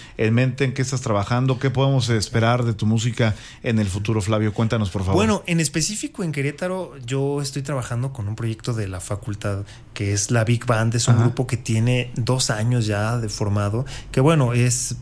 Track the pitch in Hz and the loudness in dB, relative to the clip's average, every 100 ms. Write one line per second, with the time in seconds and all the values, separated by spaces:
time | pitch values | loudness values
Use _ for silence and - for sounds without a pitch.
0 | - - 110 117 131 131 135 135 131 131 | -12 -2 2 4 2 2 -2 0 -2 -2
1 | 127 104 101 123 131 123 135 135 135 135 | 0 0 0 0 0 0 0 2 2 2
2 | 113 113 98 120 113 123 120 104 104 113 | 2 0 0 2 4 2 0 0 2 2
3 | 113 110 113 104 - - 131 113 104 95 | 0 0 0 0 -6 -8 -2 0 0 -2
4 | 107 110 98 110 107 104 113 117 98 98 | -2 0 0 0 0 0 0 0 -2 -2
5 | 92 175 220 202 - 170 147 165 151 214 | 0 2 4 2 0 0 0 -2 -4 -4
6 | 285 - 175 143 139 147 180 185 165 131 | -8 -6 -4 -2 -4 -4 -6 -6 -8 -12
7 | 117 135 139 143 139 143 135 143 113 120 | -6 -2 0 -2 -4 -6 -4 -4 -4 -4
8 | 135 135 101 107 113 113 - 113 98 92 | -4 -4 -6 -4 -4 -4 -4 -4 -4 -6
9 | - 101 - 101 104 101 101 - - - | -6 -8 -6 -6 -4 -4 -6 -14 -14 -6
10 | 101 101 - 120 107 120 120 110 113 120 | -2 0 2 2 2 2 2 2 2 2
11 | 120 113 117 120 127 117 - 113 117 123 | 4 6 4 2 -2 -4 0 2 2 2
12 | 123 123 110 127 - 110 113 123 107 101 | 0 -2 0 0 0 0 2 2 2 0
13 | 107 120 110 - 104 104 101 110 135 - | 0 0 -2 -2 0 0 0 0 -4 -8
14 | - - 135 165 123 120 123 120 - 123 | -4 2 4 4 4 2 2 0 -4 -4